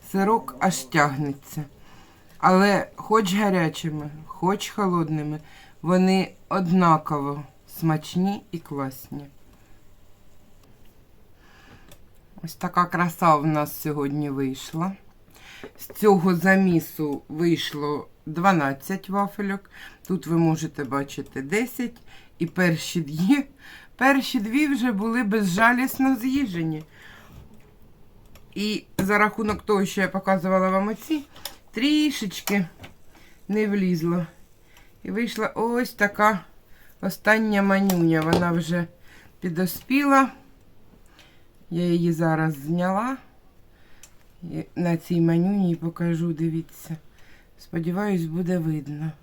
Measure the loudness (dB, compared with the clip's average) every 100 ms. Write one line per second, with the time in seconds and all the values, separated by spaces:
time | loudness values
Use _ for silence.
0 | -4 -2 2 2 0 -2 -2 -2 -2 2
1 | 2 2 -4 -6 -10 -12 -12 -14 -20 -20
2 | -20 -20 -20 0 4 6 6 4 -2 -10
3 | 0 2 2 2 2 2 0 -2 -6 -6
4 | -8 -12 -16 -4 -2 0 -4 -2 0 0
5 | 0 -2 -4 -8 -12 -20 -20 -10 0 4
6 | 4 4 0 -6 -6 -2 2 4 6 4
7 | 2 -4 -4 -6 -10 -18 _ -4 0 0
8 | -2 -2 0 -2 -8 -14 -10 -8 -6 -8
9 | -14 -14 -16 -20 -20 -20 -20 -20 -20 -20
10 | -20 -20 -20 -20 -20 -20 -20 -20 -20 -20
11 | -20 -20 -20 -20 -20 -20 -20 -20 -20 -20
12 | -20 -20 -20 -16 -14 -8 -4 0 0 2
13 | -2 2 4 4 4 0 -2 -4 -4 -2
14 | -2 -2 -4 -2 -2 -4 -8 -6 -6 -6
15 | -16 -20 -20 -20 -20 -18 -20 -18 -18 2
16 | 6 6 6 2 4 4 6 2 0 -6
17 | -6 -6 -10 -2 0 0 -2 -6 -4 -6
18 | -8 -16 -10 0 2 4 2 -4 -6 -8
19 | -4 -4 -4 -4 -6 -6 -10 -20 -20 -20
20 | -6 -6 0 2 2 2 -4 -8 -6 -4
21 | -6 -10 -10 -10 -4 -2 -4 -6 -8 -8
22 | -20 -20 -20 -8 -6 0 0 0 -4 -6
23 | -6 -2 2 2 0 -12 -20 -20 -20 0
24 | 2 2 0 -4 -2 0 2 2 0 0
25 | 0 0 0 0 0 4 4 4 0 0
26 | 0 2 0 -2 -2 -2 -4 -4 -10 -20
27 | -20 -20 -20 -20 -20 -20 -20 -20 -20 -20
28 | -20 -20 -20 -20 -16 -6 -4 -4 -8 -4
29 | 0 2 2 0 -2 -4 0 0 2 0
30 | -2 -2 0 0 2 2 2 2 0 -6
31 | -4 -6 -6 -16 -18 -18 -12 -2 0 2
32 | 2 -2 -6 -8 -2 0 -2 -6 -20 -20
33 | -20 -20 -20 -20 -6 -2 0 0 0 0
34 | 0 -2 -4 -12 -20 -20 -20 -20 -20 -16
35 | -8 -4 -4 -4 -6 -4 -2 -2 -4 -2
36 | -4 2 2 2 -6 -20 _ -20 -20 -8
37 | -6 -4 2 2 4 2 4 4 2 4
38 | 4 2 2 2 2 0 0 -2 -4 -10
39 | -20 -20 -20 -10 -6 -2 -2 -4 -2 0
40 | 4 4 4 -2 -20 -20 -20 -20 -20 -20
41 | -20 -20 -20 -20 -20 _ -8 -2 0 2
42 | 2 2 2 2 0 -2 -4 -2 0 0
43 | -2 -6 -10 -20 -20 _ -20 _ -20 -20
44 | -20 -20 -20 -20 -12 -10 -10 -4 0 0
45 | 0 2 4 4 2 2 0 0 -4 -4
46 | -2 0 -2 -2 -2 -4 -8 -16 -14 -14
47 | -14 -20 -20 -20 -20 -20 -10 -6 -4 -2
48 | 0 0 -2 -4 -2 0 0 -4 -6 -8
49 | -8 -8